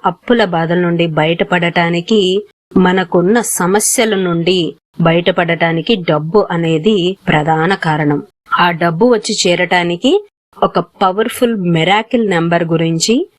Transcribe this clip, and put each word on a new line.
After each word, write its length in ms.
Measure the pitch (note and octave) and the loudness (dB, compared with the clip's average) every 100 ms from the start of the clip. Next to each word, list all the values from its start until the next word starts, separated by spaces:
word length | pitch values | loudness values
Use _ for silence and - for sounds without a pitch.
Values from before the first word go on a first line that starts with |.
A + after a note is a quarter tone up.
| F#3+ | -4
అప్పుల 380 | F3 - A#3+ | -4 -2 0
బాధల 340 | G3+ E3+ E3 F3 | 2 0 0 0
నుండి 280 | F3 E3+ E3+ | 0 0 0
బయటపడటానికి, 1400 | D#3 D#3 E3+ F#3+ F3+ F3 F3 E3+ F3 E3+ A3 F#3 F#3+ G#3 _ _ F#3+ | 0 0 0 0 0 0 0 -2 -2 0 0 2 -2 -6 _ _ 2
మనకున్న 640 | F#3 F#3 F3+ F#3 F3 A#3 | 2 2 0 0 2 0
సమస్యల 760 | G#3+ - F3 G#3 - - A3 | 0 -2 0 0 0 0 0
నుండి 600 | G3 F#3 E3+ E3 F#3+ D#3 - _ - | 0 -2 -2 0 0 -2 -6 _ -2
బయటపడటానికి 960 | E3 E3 F3+ F3+ E3+ E3+ E3+ E3 D3+ A3 | 2 2 0 0 0 0 0 -2 -2 -2
డబ్బు 500 | E3 D3+ D#3 G#3 - | 0 -2 0 0 0
అనేది 680 | E3 E3 D#3+ F3+ G#3 F3 F#3+ - | -2 0 0 0 0 -2 -4 -2
ప్రధాన 460 | D#3+ D3+ D#3 E3+ | -2 0 0 0
కారణం. 480 | F#3+ E3 D3+ D3 C#3+ - _ - - | -2 -2 -2 0 -2 -6 _ -6 0
ఆ 120 | F3 | 0
డబ్బు 420 | E3 E3+ E3 B3 | 0 -2 2 2
వచ్చి 240 | A3+ A3 G#3 F#3 | 2 -2 -2 0
చేరటానికి 800 | F3 F3+ F3+ F3 F3 B3+ G4 G4+ _ _ - | 0 0 0 0 -2 0 0 -2 _ _ -4
ఒక 160 | F#3+ F#3 | -2 -2
పవర్ఫుల్ 800 | E3+ - F#3+ F#3+ A3+ - A#3+ A3+ | -6 -2 0 0 -4 0 -2 0
మిరాకిల్ 720 | F3 E3 E3 G3+ A3+ B3 G#3+ | 0 0 2 0 0 0 0
నెంబర్ 340 | F3 E3+ E3+ | 0 0 0
గురించి 680 | E3+ E3 E3 E3 - A#3+ F#4+ | 0 0 0 -2 0 0 -2